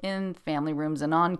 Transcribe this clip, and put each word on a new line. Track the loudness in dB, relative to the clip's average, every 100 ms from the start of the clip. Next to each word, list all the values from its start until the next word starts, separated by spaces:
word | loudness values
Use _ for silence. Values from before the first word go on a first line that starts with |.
in | -6 -4 -6
family | -6 -4 -2 0
rooms | -2 -2 0
and | 2
on | 4 4